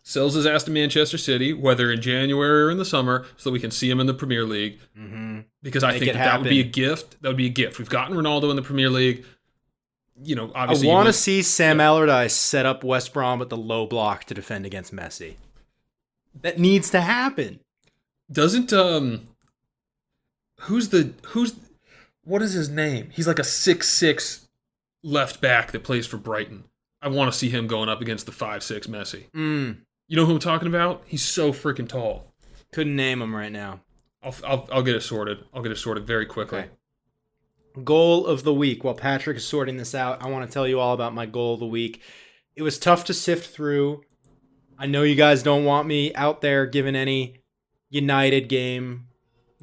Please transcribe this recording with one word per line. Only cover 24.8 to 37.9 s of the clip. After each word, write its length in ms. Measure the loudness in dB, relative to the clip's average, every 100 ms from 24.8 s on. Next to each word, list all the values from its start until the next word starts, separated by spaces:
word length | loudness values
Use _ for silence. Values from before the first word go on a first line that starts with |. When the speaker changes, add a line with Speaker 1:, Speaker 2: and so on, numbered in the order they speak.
| _ _
Speaker 1:
left 380 | -2 0 0 0
back 320 | 2 2 2
that 100 | -6
plays 220 | -2 -2 -2
for 120 | -8
Brighton. 460 | -6 -6 -6 -12 -20 _ _ _
I 80 | -4
wanna 240 | 0 0
see 160 | 0 -2
him 160 | -2 -4
going 220 | -2 -2
up 120 | -4
against 260 | -6 -8 -10
the 60 |
five 300 | -10 -8 -8
six 240 | -8 -10 -10
Messi. 440 | -10 -12 -14 -14
Speaker 2:
Mm. 460 | -8 -4 -4 -6 -10 _ _ -2
Speaker 1:
You 80 | 2
know 100 | 4
who 60 |
I'm 40 | 2
talking 300 | 0 -2 0
about? 340 | 0 0 -2 -8
He's 180 | -4
so 280 | -2 0 0
freaking 360 | 0 -4 -4 -6
tall. 440 | -6 -4 -6 -12 _ _ -20 _
Speaker 2:
Couldn't 240 | -4 -2 0
name 240 | 0 -2
him 140 | -4
right 160 | -8 -8
now. 280 | -10 -12 -14 _ _ _ _
Speaker 1:
I'll, 120 | -14 -10
I'll, 240 | -4 -4 -2
I'll 100 | -2
get 120 | 0
it 80 | -2
sorted. 420 | -4 -6 -6 -8 -12
I'll 100 | -10
get 100 | -8
it 60 | -6
sorted 280 | -6 -6 -4
very 200 | -4 -4
quickly. 340 | -8 -8 -8
Speaker 2:
Okay. 100 | -10 _ _ _ _ _ _ _ _ _ _ -10
Goal 420 | 2